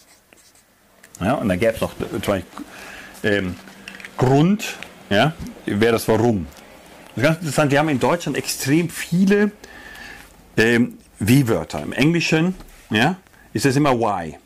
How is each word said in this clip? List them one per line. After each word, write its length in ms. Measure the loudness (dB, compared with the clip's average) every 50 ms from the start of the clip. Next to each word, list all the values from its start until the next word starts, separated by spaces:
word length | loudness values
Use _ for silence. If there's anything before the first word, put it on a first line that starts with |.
| _ _ _ _ _ _ -20 _ _ _ _ _ _ _ _ _ _ _ _ _ -20 -20 -12 -6
Ja, 120 | -2 -2 -2
und 140 | 0 0 -2
dann 100 | 0 0
gäbe 140 | 0 0 0
es 80 | 0
noch, 120 | -4 -6 -6 -8
äh, 100 | -10 -8
zum 100 | -8 -6
Beispiel, 460 | -2 -2 -2 -2 -4 -8 -14 -18 -18 -18 -18 -20 -20 -18 -18 -20 -20 -20 -14 -6 -2
ähm, 320 | 0 0 0 -2 -4 -8 -10 -14 -20 -20 -20 -20 -20 -18 -18 -18 -12 -4 0
Grund, 580 | 2 4 4 4 4 4 2 0 -2 -6 -10 -12 -16 -20 -20 -16 -6 0
ja, 240 | 2 2 2 2 0 -4 -12 -14 -14 -12 -6
wäre 280 | -4 0 2 2 2 2
das 140 | 2 2 2
Warum. 380 | 2 2 4 2 2 0 -2 -8 -14 -20 -20 -20 -20 -20 -20 -20 -20 -20 -20 -14 -6
Das 0 |
ist 80 | 0 0
ganz 140 | 0 0 0
interessant, 320 | -4 -4 0 0 2 2
wir 80 | 4 2
haben 100 | 2 2
in 100 | 0 0
Deutschland 380 | 0 0 0 0 -2 -4 -6 -6
extrem 520 | -6 -6 -6 -6 -2 0 0 0 0 -2
viele, 600 | -6 -10 -8 -2 0 2 4 4 4 4 2 0 -2 -6 -20 -20 -20 -20 -20 -20 -20 -20 -18 -20 -20 -20 -20 -20 -20 -20 -20 -8 0 2
ähm, 400 | 2 4 4 4 2 0 -2 -12 -20 _ _ -4
W-Wörter. 640 | 2 4 4 4 4 4 0 -2 -2 -4 -8 -10
Im 120 | -8 -6 -2
Englischen, 640 | 0 0 2 2 0 0 0 0 2 0 0 -2 -4 -10 -20 -20 -18 -8 -2
ja, 280 | 0 2 2 2 0 -2 -10 _ _ -20 -16 -8 -4
ist 120 | 0 0
das 100 | 2 2
immer 220 | 2 2 2 2 2
Why. 400 | 0 -2 -2 -4 -6 -10 -12 -16 _